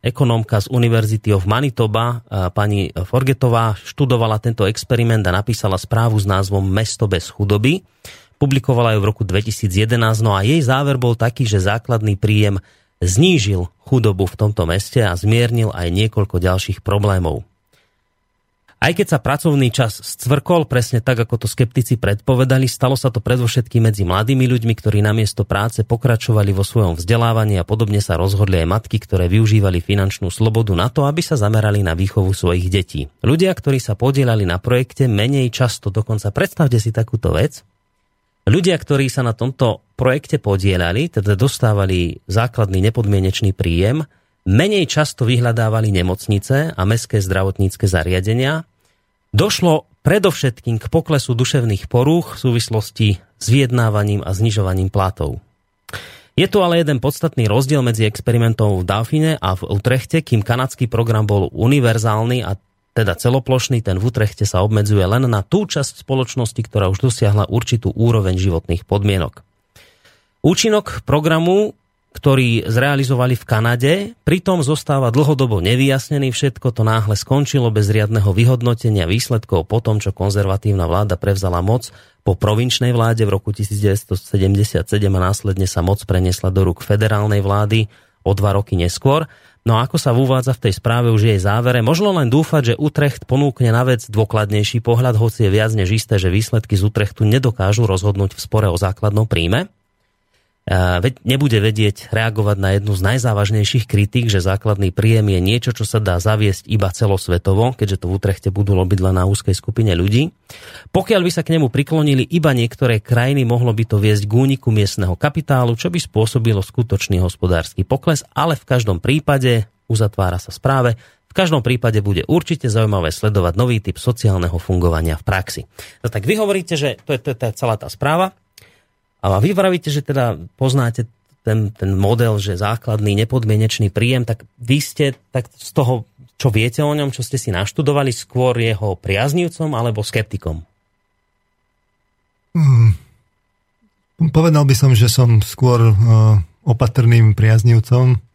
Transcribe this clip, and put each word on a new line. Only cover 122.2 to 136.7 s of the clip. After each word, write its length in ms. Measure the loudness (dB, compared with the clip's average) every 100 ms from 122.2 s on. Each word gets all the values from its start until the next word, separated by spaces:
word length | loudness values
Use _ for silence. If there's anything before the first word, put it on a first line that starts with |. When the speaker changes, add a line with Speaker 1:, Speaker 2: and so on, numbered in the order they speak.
| 0
Speaker 1:
určite 400 | -2 0 -4 -2
zaujímavé 400 | 0 0 0 -2
sledovať 480 | -2 0 0 0 0
nový 240 | 0 0
typ 160 | -4 -4
sociálneho 640 | -4 0 0 0 -2 -4
fungovania 560 | -2 0 2 0 -2 -4
v 80 | -2
praxi. 360 | -4 -4 -12 -14 -20 -20 -8 -6
No 80 |
tak 160 | -4 -2
vy 80 | -2
hovoríte, 400 | 0 -2 -2 -4
že 240 | -4 -6 -6
to 80 | -6
je, 20 | -4
to 80 |
je, 40 | -6
to 20 | -6
je 80 | -4
celá 160 | -4
tá 160 | -4 -8
správa. 480 | -4 -2 0 -2 _ _ -20 -20 _ _ _ _ _
A 160 | 0 2
vy 80 | 2
vravíte, 400 | 2 0 0 -2
že 80 | -6
teda 400 | -4 -2 -2 -4 -12 _
poznáte 480 | -2 0 -2 -4 -8 _ _ _
ten, 320 | -2 -2 -2 -4
ten 160 | -2
model, 480 | 0 0 2 0 0
že 160 | -4 -4
základný 640 | -4 -4 -4 -2 0 0
nepodmienečný 720 | 0 -2 0 0 0 0 -2
príjem, 320 | 0 0 0
tak 240 | -2 -6 -10 _
vy 160 | -2 -2
ste 320 | -2 -4 -4 -4 _ -8
tak 160 | -8 _
z 160 | -6 -2
toho, 320 | 0 -2 -6 _ -20 _
čo 80 | 0
viete 320 | 0 0